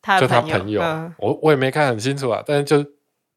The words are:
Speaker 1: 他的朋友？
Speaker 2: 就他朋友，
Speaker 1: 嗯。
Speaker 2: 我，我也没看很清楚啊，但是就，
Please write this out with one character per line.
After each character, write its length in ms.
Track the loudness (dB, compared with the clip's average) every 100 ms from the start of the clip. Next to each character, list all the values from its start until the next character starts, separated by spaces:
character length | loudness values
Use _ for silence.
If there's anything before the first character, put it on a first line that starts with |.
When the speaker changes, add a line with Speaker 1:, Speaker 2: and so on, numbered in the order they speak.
Speaker 1:
他 180 | 0 2
的 80 | 4
朋 80 | 2
友？ 60 |
Speaker 2:
就 80 | 0
他 60 | -4
朋 120 | -2
友， 120 | -2
Speaker 1:
嗯。 320 | -2 -4 -8 -6
Speaker 2:
我， 220 | -4 0
我 80 | 2
也 60 | 2
没 140 | 2
看 180 | 0 0
很 100 | 0
清 160 | -4
楚 140 | -4 -4
啊， 140 | -4
但 140 | -2 -2
是 60 |
就， 200 | 2 2 0 _ _ _ _